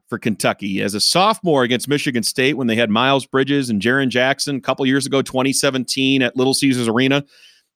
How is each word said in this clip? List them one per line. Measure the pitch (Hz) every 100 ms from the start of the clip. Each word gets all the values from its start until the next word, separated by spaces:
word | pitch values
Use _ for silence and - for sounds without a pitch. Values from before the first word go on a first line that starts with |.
| _
for | 117
Kentucky | 120 101 127 104 101 95
as | 104
a | 101
sophomore | - 165 196 220 180 143
against | 123 123 -
Michigan | 143 147 120
State | 104 - 131 147
when | 123
they | 110
had | 117
Miles | 107 131 139 131
Bridges | - 135 143 123
and | 104
Jaren | 107 135 135
Jackson | 120 131 139 - 139
a |
couple | - 135 135
years | 135 135
ago, | 135
twenty | 127 131 135
seventeen | 131 143 131 120 - 135 135
at | 123 127
Little | 127
Caesars | 131 139 123 117
Arena. | 113 135 139 143 _ - _ _